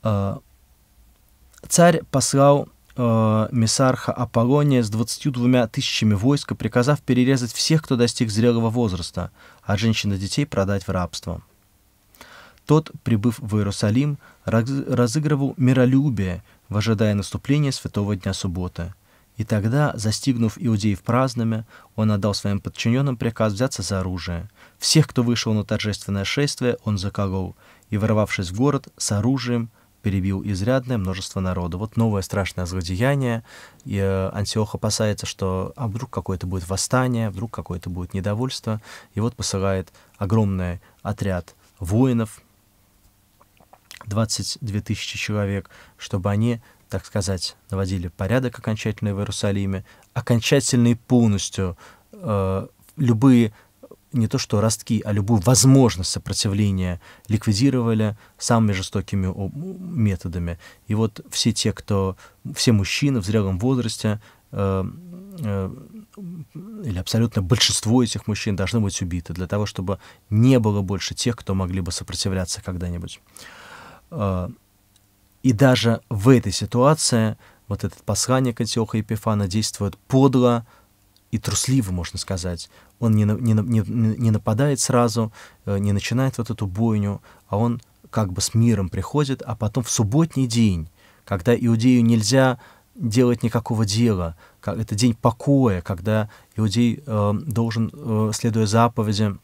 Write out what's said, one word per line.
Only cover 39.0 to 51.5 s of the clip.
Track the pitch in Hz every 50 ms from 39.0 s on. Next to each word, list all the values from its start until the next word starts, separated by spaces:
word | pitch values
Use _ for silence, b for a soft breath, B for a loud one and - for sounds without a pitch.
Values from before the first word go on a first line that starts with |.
| B B _
И | 101
вот | 107 120 -
посылает | - 101 - - 95 95 98 95 95 87 - b b b b b b
огромный | 107 92 110 110 107 98 98 92 90 90 85 85 b b b b
отряд | - 98 104 - 95 98 92 90 85 - - b b b b _
воинов, | 92 82 101 117 131 131 123 117 113 107 - - _ _ _ _ _ _ _ _ _ _ _ _ _ _ _ _ _ _ _ _ _ _ _ _ _ _ - _ _ _ - - -
двадцать | 107 101 107 113 110 - - 101 - - -
две | - 107 98 104
тысячи | - - 107 - - - - 101
человек, | - - 107 104 101 98 101 98 95 - B B B B B
чтобы | B - - - 98 90 101
они, | 101 104 110 120 117 113 b b b b b _
так | - 95 -
сказать, | - - 107 92 101 98 90 - - - _ _ -
наводили | 98 95 98 92 98 92 85
порядок | 87 _ - 98 92 117 131 131 123 -
окончательно | - - 113 110 107 - 110 104 - 107 104
в | 98 98
Иерусалиме, | 101 95 98 - - 104 101 101 98 98 98 95 b b b b b b _
окончательно | 123 - - 123 117 - - 151 139 131 - - 123 117 120
и | 120
полностью, | 117 _ - 127 123 117 110 101 95 - -